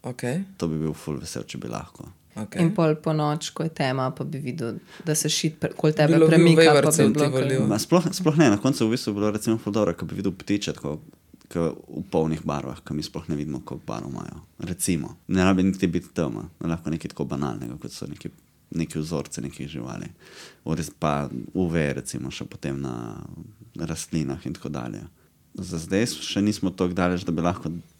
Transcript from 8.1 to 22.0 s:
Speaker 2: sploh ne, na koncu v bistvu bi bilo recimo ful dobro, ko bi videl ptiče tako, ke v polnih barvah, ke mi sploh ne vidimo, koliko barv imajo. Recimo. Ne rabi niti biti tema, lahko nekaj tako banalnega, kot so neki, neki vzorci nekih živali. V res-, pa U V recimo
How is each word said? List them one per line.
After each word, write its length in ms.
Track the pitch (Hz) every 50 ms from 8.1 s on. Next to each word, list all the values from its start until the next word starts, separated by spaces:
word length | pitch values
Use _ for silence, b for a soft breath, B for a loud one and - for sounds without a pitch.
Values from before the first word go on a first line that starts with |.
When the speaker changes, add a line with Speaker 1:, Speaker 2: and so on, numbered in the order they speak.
Speaker 2:
sploh 240 | - - 185 - 147
ne, 100 | 156 160 123
na 100 | 101 101
koncu 260 | - 131 135 - 117
v 80 | 110
bistvu 180 | 113 123 - 113
bi 80 | 104 101
bilo 140 | 104 107
recimo 260 | 104 107 - 117 113 110
ful 140 | - 110
dobro, 180 | 101 113 104 90
ko 120 | 87 - 90
bi 100 | 80 95
videl 160 | 95 98 101
ptiče 400 | 87 - - - 101 104 104 -
tako, 280 | 76 - - 71 73 - - - - _ _ _ - _ -
ke 120 | _ - 87
v 140 | 85 78 - - - - - - -
polnih 380 | - - 85 78 78 78 78
barvah, 340 | - 76 73 73 65 67 - -
ke 140 | _ -
mi 80 | 76 76
sploh 240 | 76 - - 78 -
ne 100 | - 80
vidimo, 240 | 73 73 76 69 64
koliko 260 | - - 67 - -
barv 200 | - 55 53 -
imajo. 360 | - 65 - 50 50 - - - _ _ -
Recimo. 560 | - - 87 - - - 90 76 - - - - _
Ne 160 | - 92 95
rabi 240 | 90 92 95 92 92
niti 240 | 95 92 - 101 87
biti 220 | 82 87 - -
tema, 320 | _ - 82 65 57 52 - 87 - _
lahko 320 | - 85 82 85 - 78
nekaj 200 | 80 82 - -
tako 140 | - - 73
banalnega, 480 | 64 73 67 71 67 53 50 60 58 64
kot 140 | 65 - 60
so 140 | - - -
neki, 240 | - 76 - - - - - _ _ _ _ _ _
neki 260 | - 82 82 76 - 80
vzorci 420 | 78 80 85 73 69 - - -
nekih 260 | - 71 - - 73
živali. 440 | 73 78 69 58 64 53 50 50 - - B B B B B B B B B
V 160 | B - 80
res-, 180 | 82 78 -
pa 320 | - _ 82 78 71 71 71 64 - 62 - -
U 160 | - 92 92
V 200 | 85 82 85 78 71 65
recimo 340 | 65